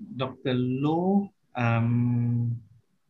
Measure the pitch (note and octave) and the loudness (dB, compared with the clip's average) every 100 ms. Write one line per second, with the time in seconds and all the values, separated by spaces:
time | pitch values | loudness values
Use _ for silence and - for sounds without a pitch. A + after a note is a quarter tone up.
0 | - B2+ B2 - C3+ B2 B2+ C3 D3 E3 | -12 -6 -6 -6 -2 0 0 0 0 0
1 | F#3 G3+ G3 _ _ B2 A#2 A#2 A#2 A#2+ | 2 2 0 _ _ -2 0 2 2 2
2 | A#2+ A#2+ A#2+ A#2+ A#2+ A#2 - - _ _ | 2 2 0 0 -2 -4 -10 -20 _ _
3 | - | -10